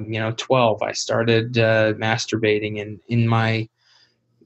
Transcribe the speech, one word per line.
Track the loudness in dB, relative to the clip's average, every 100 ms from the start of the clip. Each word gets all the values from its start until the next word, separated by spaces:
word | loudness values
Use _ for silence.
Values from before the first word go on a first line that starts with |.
| -4
you | -4
know, | -4 -6
twelve, | 0 2 4 2
I | -4
started, | -6 -4 -2 2 2 2 2
uh, | 2 4 2 0
masturbating, | -2 -2 -2 -2 0 0 -2 -6
and | -8 -12 -4
in | 0 2
my, | 2 0 -2 -4 _ _ _ _ _ _ _